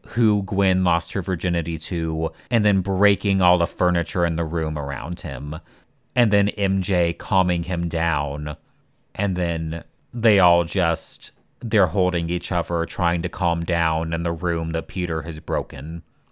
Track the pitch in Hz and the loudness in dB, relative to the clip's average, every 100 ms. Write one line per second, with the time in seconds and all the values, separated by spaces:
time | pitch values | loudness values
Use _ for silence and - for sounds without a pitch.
0 | - - 113 104 98 98 98 92 90 85 | -8 0 2 2 0 0 2 2 2 0
1 | - 104 90 90 90 87 85 82 - 87 | -2 -4 -2 -2 0 -2 -2 -6 -4 -4
2 | 82 80 80 - - 120 104 98 92 92 | -2 -2 -4 -6 -2 2 4 2 2 4
3 | 101 101 101 95 92 90 85 - 90 87 | 4 4 2 2 4 4 2 0 2 2
4 | 82 92 85 82 80 82 78 76 71 64 | 0 0 0 0 -2 -2 -2 -2 -4 -6
5 | 67 87 - 65 73 76 - _ _ _ | -8 -8 -8 -8 -6 -8 -10 _ _ _
6 | _ - 113 101 101 - 98 98 92 90 | _ 0 4 4 4 2 0 0 2 2
7 | 85 82 - 98 90 87 85 87 87 82 | 2 0 0 2 2 0 -2 -2 -2 -2
8 | 82 76 71 73 76 73 _ _ _ _ | 0 0 -2 -4 -6 -8 _ _ _ _
9 | _ - 101 90 85 82 80 82 - _ | _ -4 -2 0 -2 -2 -4 -6 -10 _
10 | _ 123 110 101 90 87 85 98 85 82 | _ 0 4 6 6 4 2 0 0 0
11 | - - - - _ _ 117 107 90 98 | -6 -12 -16 -20 _ _ -2 2 2 4
12 | 90 87 82 87 - 90 82 85 82 - | 2 0 -2 -4 -2 -4 -2 -2 -4 -2
13 | 87 87 82 - 90 85 85 82 82 80 | 0 0 -4 -2 -2 -2 -2 0 0 0
14 | 82 82 85 82 87 82 82 80 82 95 | -2 -2 -2 -2 -2 -2 -2 -4 -6 -4
15 | 87 80 78 78 - 78 69 - 76 82 | -4 -4 -6 -8 -4 -4 -4 -8 -10 -10
16 | - _ _ | -12 _ _